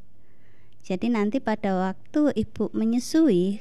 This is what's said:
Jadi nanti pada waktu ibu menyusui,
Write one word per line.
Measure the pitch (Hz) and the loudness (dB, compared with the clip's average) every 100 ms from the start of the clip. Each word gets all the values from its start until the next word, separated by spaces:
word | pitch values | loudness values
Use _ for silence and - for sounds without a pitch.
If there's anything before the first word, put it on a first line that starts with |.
| - - - - - - - - | -12 -12 -12 -12 -12 -12 -12 -12
Jadi | - 185 226 | -6 -2 0
nanti | 233 208 262 | 2 2 0
pada | - 214 202 185 | 0 0 0 0
waktu | 190 190 - 302 294 | 0 -4 -4 2 2
ibu | - 214 - 214 | 2 -2 -2 -4
menyusui, | 214 220 233 - 320 320 180 180 202 | 0 0 0 2 4 6 6 4 0